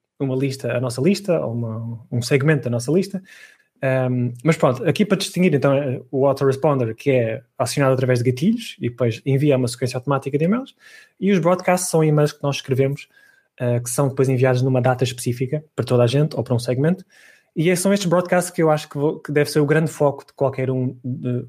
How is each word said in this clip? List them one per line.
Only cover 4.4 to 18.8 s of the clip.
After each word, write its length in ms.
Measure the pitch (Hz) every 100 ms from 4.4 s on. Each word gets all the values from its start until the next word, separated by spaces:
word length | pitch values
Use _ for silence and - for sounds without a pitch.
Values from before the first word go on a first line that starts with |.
mas 120 | 156 156
pronto, 300 | 147 117 123
aqui 160 | -
para 140 | 202 190
distinguir, 380 | - 175 180 143
então, 180 | 143
eh, 280 | 139 143 139 -
o 160 | 135 139
autoresponder, 680 | 131 139 127 156 135 113 113
que 160 | 143
é 320 | 127 113 113 - -
acionado 360 | 123 147 135
através 260 | 123 127 123
de 120 | 120
gatilhos, 460 | 123 190 233 - -
e 100 | 120
depois 320 | - 120 107 139
envia 320 | 135 147 131
uma 100 | 123
sequência 300 | - 123 127
automática 400 | 147 139 139 143
de 80 | 170
e-mails, 300 | 240 269 _ - - - -
e 120 | 190
os 80 | 190
broadcasts 500 | 165 180 185 180 -
são 140 | 160
e-mails 280 | 156 151 147
que 120 | -
nós 140 | 143 135
escrevemos, 520 | - 127 135 143 - _ _ _ _ -
eh, 200 | 123 120
que 100 | 120
são 180 | - 139
depois 220 | 120 131
enviados 320 | 127 131 123
numa 200 | 131 127
data 220 | 147 -
específica 600 | 120 - 123 120 131 151 - -
para 80 | 120
toda 180 | 123
a 40 | 120
gente, 280 | 139 151 -
ou 80 |
para 100 | 113
um 60 | 120
segmento. 440 | - 127 156 180 - _ - _ _ -
E 140 | 165
esses 140 | 180
são 100 | 196
estes 140 | 202 180
broadcasts 420 | 175 180 180 180
que 120 | -
eu 60 | 156
acho 160 | 151